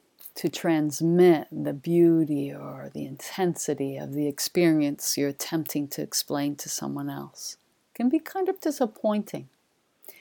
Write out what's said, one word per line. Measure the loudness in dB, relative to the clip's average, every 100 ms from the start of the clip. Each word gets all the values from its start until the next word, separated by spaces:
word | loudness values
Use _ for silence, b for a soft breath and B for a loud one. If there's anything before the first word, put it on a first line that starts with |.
| _ _ -20 -6
to | -4
transmit | -2 0 2 2 0 4 8 8 6 2
the | -6 -6
beauty | -6 2 6 8 6 4 0 -4
or | -8 -12 -12 -12
the | -10 -10
intensity | -10 -10 -2 0 0 -2 -2 -4 -6
of | -6
the | -2 -2
experience | -2 -2 2 4 4 2 -2 -4 -2
you're | -2
attempting | -4 -4 -4 -4 -4 -6
to | -6
explain | -6 -4 -4 -2 -4 -4
to | -8
someone | -8 -6 -6 -6
else. | -8 -12 -14 -14 -14 _ _ _
It | -4
can | 0
be | 0
kind | -2 -4 -2
of | -2
disappointing. | -2 0 -2 -2 -2 -2 -4 -8 -14 _ _ _ _ _ -20 B